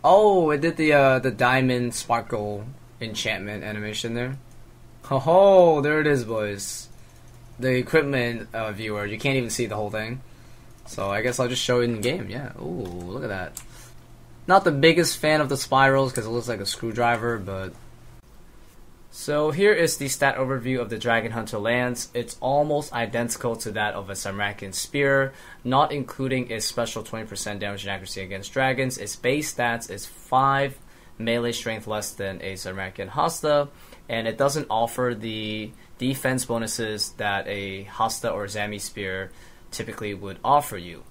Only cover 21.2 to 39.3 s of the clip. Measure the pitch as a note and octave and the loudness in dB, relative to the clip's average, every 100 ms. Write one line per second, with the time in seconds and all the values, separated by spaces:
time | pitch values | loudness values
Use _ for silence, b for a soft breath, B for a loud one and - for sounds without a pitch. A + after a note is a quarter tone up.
21.2 | A2 A2+ G#2+ A2 G#2+ A#2+ B2 A#2+ - A#2+ | 0 -6 -6 -4 0 0 0 -2 -6 -6
22.2 | A#2 - B2+ C#3+ D3 D3 D3 A#2+ A2+ A#2 | -8 -6 0 2 2 0 -2 -4 -2 -2
23.2 | A#2+ - B2 A2+ A2 G#2+ G#2+ G2+ G2 G2 | -2 -2 -4 -4 -6 -2 -2 -4 -8 -8
24.2 | G2+ G2 G2+ G#2 G2 F#2+ - C#3+ C#3 C#3 | -6 -2 -4 -4 -10 -8 -6 0 2 2
25.2 | C3+ B B B B2 C3 D3+ D3 B2 - | 0 B B B 0 2 2 0 -6 -6
26.2 | C3 C3 B2 A2+ - - A#2 A2+ G#2 A2 | -2 -2 -2 -4 -4 -4 -4 -4 -8 -10
27.2 | A2 G2+ - G#2 G#2 G2+ G2 F#2+ F#2 - | -10 -8 -8 -6 -6 -6 -6 -8 -8 -10
28.2 | F#2+ G2 G2+ C3+ C3 B2+ C3 B2+ G2+ - | -8 -8 -6 0 0 0 -2 -4 -10 -4
29.2 | A#2+ D3 D3+ - A#2+ A#2+ - G2+ - - | 0 0 -2 -2 -2 -2 -6 -12 -12 -16
30.2 | - C3 C3+ C3+ C#3 C3+ - b b - | 0 2 4 2 0 -4 -20 b b -6
31.2 | A2+ A#2 A#2+ A#2 A#2 A2 A2 G#2+ G#2 - | -2 0 0 -4 -6 -6 -4 -4 -6 -6
32.2 | G2 F#2+ F#2+ F#2+ G2 F#2+ F#2+ - F#2+ C#3 | -8 -6 -10 -8 -8 -8 -10 -8 -8 -2
33.2 | D#3+ E3 D3+ D3 C#3+ B B B - A#2 | -2 0 2 2 0 B B B -6 -4
34.2 | A2+ A2 C#3 D3 C#3 A2+ A#2 - B2 A2+ | -2 0 0 0 -2 0 0 0 -2 -2
35.2 | A2+ A2 G#2+ G#2+ G#2+ - B - B2+ C3 | -6 -6 -6 -6 -8 -14 B -4 -2 0
36.2 | C3 C3 - A#2 A2 - A2+ G#2+ - - | 0 0 0 -2 -2 -4 -4 -2 -6 -2
37.2 | G#2 G2 - G2+ G2 F#2+ G2 - A2+ - | -2 -2 -2 -6 -6 -8 -12 -2 -2 0
38.2 | A#2 G2 G2+ G#2+ G#2 G#2 - - G2 F#2 | -4 -4 -4 -4 -4 -6 -10 -8 -6 -6
39.2 | F#2+ | -8